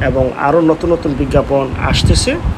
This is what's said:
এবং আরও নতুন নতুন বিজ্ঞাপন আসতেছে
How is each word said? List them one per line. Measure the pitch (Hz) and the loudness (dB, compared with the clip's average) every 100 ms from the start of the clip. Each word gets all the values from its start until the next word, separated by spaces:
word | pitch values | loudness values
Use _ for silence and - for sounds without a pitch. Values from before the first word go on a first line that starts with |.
| 139 | 0
এবং | 131 127 - | 0 -2 -2
আরও | 143 160 | 0 2
নতুন | 160 156 170 | 2 2 0
নতুন | 165 160 | -2 -2
বিজ্ঞাপন | 135 139 143 131 139 131 - | -4 0 0 2 0 -2 -4
আসতেছে | 135 127 - 180 - 320 - | -2 2 2 2 0 -2 -2